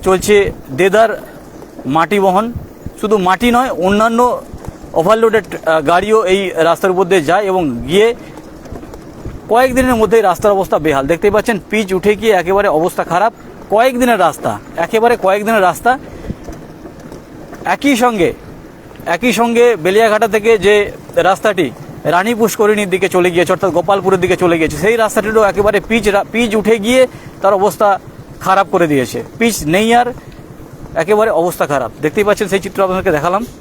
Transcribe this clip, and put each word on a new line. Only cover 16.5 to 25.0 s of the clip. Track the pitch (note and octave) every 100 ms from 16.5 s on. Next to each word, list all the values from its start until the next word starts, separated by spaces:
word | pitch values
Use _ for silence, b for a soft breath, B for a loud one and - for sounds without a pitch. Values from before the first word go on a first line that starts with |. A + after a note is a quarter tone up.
| - - - - - - - - - - - -
একই | F#3 C#4 B3
সঙ্গে, | B3 A3 D#3 - - - - - - - -
একই | E3+ B3
সঙ্গে | G#3+ A#3 A#3 A#3+ G#3+
বেলিয়াঘাটা | D#3+ G3+ A3+ G#3+ A3+
থেকে | G#3+ G#3 A3
যে | F3+ G#3 G3+ - - -
রাস্তাটি | E3+ F#3+ A3 F#3+ D3 G#2 - -
রানী | D3 E3+ G3+ A#3+
পুষ্করিণীর | A3 - G#3 G#3 G3+
দিকে | F3+ F3+
চলে | F3+ F3+
গিয়েছে, | E3+ F3
অর্থাৎ | F3+ G3
গোপালপুরের | E3 E3+ G3 F#3 F#3+
দিকে | F3 F3+
চলে | F3+ E3
গিয়েছে, | E3 D3+
সেই | F#3+
রাস্তাটিরও | A#3